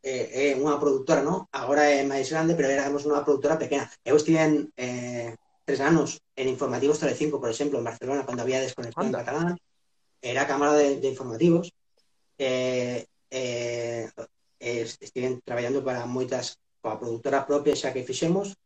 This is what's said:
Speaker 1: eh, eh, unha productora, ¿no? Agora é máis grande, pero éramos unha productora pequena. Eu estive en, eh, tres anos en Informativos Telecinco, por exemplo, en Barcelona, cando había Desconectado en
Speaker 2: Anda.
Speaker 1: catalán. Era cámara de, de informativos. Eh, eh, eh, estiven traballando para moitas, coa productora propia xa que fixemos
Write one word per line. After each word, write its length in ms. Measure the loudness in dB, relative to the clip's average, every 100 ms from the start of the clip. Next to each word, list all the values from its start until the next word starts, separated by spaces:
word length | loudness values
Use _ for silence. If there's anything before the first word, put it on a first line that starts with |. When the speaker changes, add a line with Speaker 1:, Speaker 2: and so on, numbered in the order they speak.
| -6
Speaker 1:
eh, 240 | -6 -4
eh, 240 | 0 0
unha 240 | 2 0 2
productora, 480 | 2 2 4 2 4
¿no? 240 | -2 -4
Agora 400 | -6 0 4 6
é 160 | 4 2
máis 240 | 0 -2
grande, 240 | 0 2
pero 160 | 2 2
éramos 320 | 2 0 -2 2
unha 160 | 2 2
productora 320 | 2 2 0
pequena. 320 | 0 -2 -2 -10 4
Eu 80 |
estive 240 | 4 6 4
en, 320 | 6 2 0 -6
eh, 560 | -6 -4 -6 -6 -8 -12 _ _
tres 160 | -4 0
anos 400 | 4 4 4 -6 _ -4
en 100 | -4
Informativos 480 | -2 -2 0 2 2
Telecinco, 400 | 0 0 -2 -2
por 80 | -4
exemplo, 300 | -2 -2 -2
en 80 | -4
Barcelona, 380 | -6 -4 -4 -4
cando 160 | -4
había 160 | -2 -2
Desconectado 460 | -2 -6 -8 -4 -2
en 80 |
Speaker 2:
Anda. 100 | -2
Speaker 1:
catalán. 300 | -4 -2 -2 -2 _ _ _ _ _ _
Era 240 | -6 -2 0
cámara 280 | 2 4 6
de, 240 | 4 2
de 80 | -2
informativos. 640 | -4 -8 2 4 4 0 _ _ _ _ _ _ -4
Eh, 640 | -2 0 0 0 -2 -4 -10 _ _
eh, 760 | -6 -4 -4 -4 -4 -4 -6 -8 -12 -16 _ _ _
eh, 240 | -6 -4
estiven 640 | -6 -10 -10 -6 -4 -4
traballando 400 | -6 -4 -2 -2
para 220 | -2 -4 -4
moitas, 500 | -4 -2 -4 -6 -12 _ _
coa 160 | -8 -6
productora 480 | -6 -4 0 -2
propia 320 | 2 2 2 0
xa 160 | -2
que 140 | -4 -6
fixemos 500 | -2 0 0 -2 -10